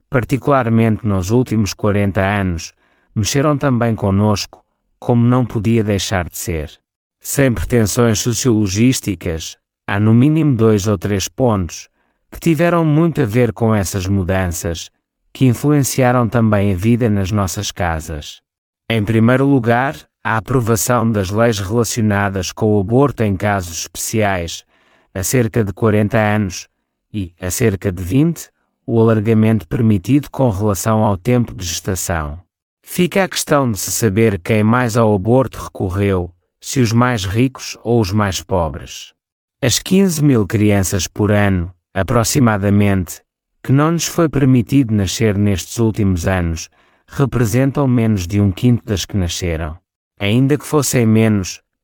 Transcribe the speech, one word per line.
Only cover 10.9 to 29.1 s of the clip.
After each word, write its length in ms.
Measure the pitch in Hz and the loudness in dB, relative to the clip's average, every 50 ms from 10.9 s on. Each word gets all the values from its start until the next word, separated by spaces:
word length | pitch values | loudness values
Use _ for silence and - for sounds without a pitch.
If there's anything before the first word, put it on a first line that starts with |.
| 104 92 | -2 -2
três 300 | - 101 104 95 - - | -2 -2 -2 -2 -4 -6
pontos 600 | _ - 131 120 107 98 87 80 - - - _ _ _ _ _ _ _ _ _ | _ -2 0 0 0 0 -2 -6 -8 -14 -20 _ _ _ _ _ _ _ _ _
que 80 | - - | -14 -4
tiveram 460 | - 165 165 139 175 175 175 170 165 | 0 0 0 2 2 0 2 2 2
muito 380 | 156 147 156 170 170 139 - | 2 2 2 2 2 0 0
a 20 | 143 | -2
ver 280 | 104 101 123 123 110 | 0 2 2 2 0
com 220 | - - 117 110 110 | 0 0 0 0 2
essas 320 | 104 95 - - 101 92 | 0 0 -2 -4 -4 -2
mudanças, 840 | 95 101 98 92 82 95 95 92 87 85 - - 85 82 85 - - _ _ _ _ _ _ _ _ | 0 0 0 0 0 0 0 0 -2 -4 -4 -6 -6 -6 -6 -10 -16 _ _ _ _ _ _ _ _
que 140 | - - 135 | -4 0 2
influenciaram 840 | 127 113 - - 143 151 143 131 - - - 127 123 123 127 120 104 | 2 2 2 2 2 2 2 2 0 0 0 2 2 2 2 0 0
também 440 | - 120 117 110 104 101 98 101 | 2 2 2 2 2 2 2 0
a 40 | 98 | 0
vida 320 | 87 98 113 120 110 123 110 | 0 2 2 2 2 2 0
nas 220 | 104 101 95 90 | 0 0 -2 0
nossas 420 | 107 104 98 92 - 104 98 - | 0 -2 -2 -2 -4 -6 -8 -8
casas. 680 | - - 92 85 82 78 78 82 80 76 - - - - _ _ _ _ _ _ _ _ _ - | -6 -4 -4 -2 -4 -4 -6 -8 -10 -12 -12 -14 -18 -20 _ _ _ _ _ _ _ _ _ -4
Em 140 | 113 110 104 | -2 -2 0
primeiro 420 | 104 113 113 113 117 127 127 139 | 2 2 4 4 4 4 4 4
lugar, 500 | 139 139 135 107 117 117 120 131 143 156 - - _ _ _ | 4 2 2 2 2 0 2 0 -2 -6 -10 -16 _ _ _
a 140 | - 110 110 | -6 -4 -4
aprovação 720 | 110 - - 135 135 117 110 117 107 - - 120 - 110 113 | -4 -2 0 -2 0 2 2 0 0 0 0 0 0 2 0
das 200 | 113 104 95 87 | 0 0 -2 -2
leis 280 | 104 107 117 120 110 98 | 0 2 2 2 0 -2
relacionadas 960 | 98 92 110 120 113 - - 123 107 107 101 101 101 101 95 98 90 - | -4 -4 -2 -2 -2 -2 -2 -2 0 0 2 2 0 0 -2 -4 -6 -6
com 220 | - - 113 107 107 | -6 -2 0 2 2
o 60 | 104 | 2
aborto 420 | 95 98 117 131 143 139 - - | 0 2 2 2 2 2 0 -2
em 140 | 113 104 98 | -2 -2 -2
casos 440 | 85 104 107 101 98 85 85 85 - | -2 -2 -2 -2 -2 -4 -8 -10 -12
especiais, 840 | - - - - - - - 110 104 101 98 90 85 82 - - - _ _ _ _ _ _ _ _ _ - | -12 -12 -12 -10 -8 -4 -2 0 0 0 -2 -2 -4 -8 -10 -14 -16 _ _ _ _ _ _ _ _ _ -8
há 80 | 95 | -6
cerca 420 | 92 - - 127 117 110 - 120 107 | -4 -2 0 0 0 0 0 -2 -2
de 80 | 98 | -2
quarenta 460 | 95 - 113 110 104 104 107 98 - 113 | -2 0 0 2 2 2 0 2 0 0
anos, 500 | 107 104 104 107 104 92 90 - - _ _ _ _ _ _ _ _ _ | 0 2 0 0 -2 -4 -6 -10 -16 _ _ _ _ _ _ _ _ _
e, 220 | - 104 95 85 _ - | -8 -8 -8 -8 _ -10
há 100 | 92 90 | -8 -8
cerca 400 | - - 123 110 95 92 - 101 | -4 0 0 0 0 0 -4 -4
de 120 | 90 90 | -4 -4
vinte, 480 | 92 87 92 131 156 170 160 - - - _ _ _ _ _ _ - | -6 -2 2 2 2 2 0 -4 -10 -20 _ _ _ _ _ _ -6
o 140 | - 117 113 | -2 2 2
alargamento 640 | 113 113 | 4 4